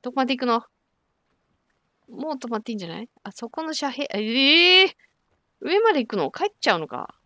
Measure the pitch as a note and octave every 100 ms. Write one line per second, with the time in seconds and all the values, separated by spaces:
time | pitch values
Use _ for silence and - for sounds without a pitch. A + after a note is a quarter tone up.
0 | B3+ C4 C4 C4 B3+ A#3 - _ _ _
1 | _ _ _ _ _ _ _ _ _ _
2 | _ A#3+ D4+ C#4 A#3+ A3 A3 G#3+ E3+ E3
3 | A#3 _ G#3 - A#3 - D#4+ D#4 C#4 B3+
4 | C#4+ G3+ G#3+ A#3+ C4+ D#4+ F4 F#4 F#4+ -
5 | _ _ _ _ _ _ - F#4+ A4+ D#4
6 | A3 G#3 D3 - G4+ _ C4 F3+ D3+ B2
7 | - _